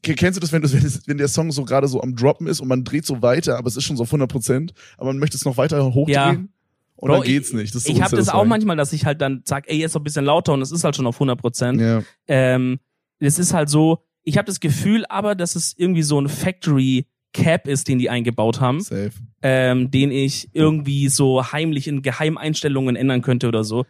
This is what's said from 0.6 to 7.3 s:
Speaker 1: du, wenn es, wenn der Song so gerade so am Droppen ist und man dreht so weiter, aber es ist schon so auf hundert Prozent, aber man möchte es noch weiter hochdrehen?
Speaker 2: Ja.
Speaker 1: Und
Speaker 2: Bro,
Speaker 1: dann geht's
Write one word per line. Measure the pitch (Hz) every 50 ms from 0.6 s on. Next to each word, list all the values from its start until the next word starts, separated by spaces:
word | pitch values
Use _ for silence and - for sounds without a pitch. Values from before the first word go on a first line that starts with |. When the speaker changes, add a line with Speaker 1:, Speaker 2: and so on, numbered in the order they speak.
Speaker 1:
du, | 151 143
wenn | 131 139 -
es, | 147 - - -
wenn | - 147 143
der | 143 143
Song | - - 160 165
so | 131 139 135
gerade | - 127 139 139
so | 139 127 -
am | - 131 127
Droppen | 113 120 139 156 - 170
ist | 156 170 147
und | - 131
man | 131 127
dreht | 123 117 - 147 156
so | - 139 120
weiter, | 107 120 127 156 170 156 123 120
aber | 120 123
es | 104
ist | 127 117
schon | - 151 120
so | 120
auf | 117
hundert | - 151 135 123
Prozent, | - 135 110 - 127 127 156 175 - _ - - _
aber | - 127 131
man | 135 135
möchte | 143 151 -
es | 143 -
noch | 143 127 113
weiter | 131 156 156 147 139 131
hochdrehen? | 120 131 147 156 139
Speaker 2:
Ja. | 139 139 139 139 180 185 - _ _ _ _ _ _ _ _ _
Speaker 1:
Und | _ - 131
Speaker 2:
Bro, | 185 185
Speaker 1:
dann | -
geht's | 120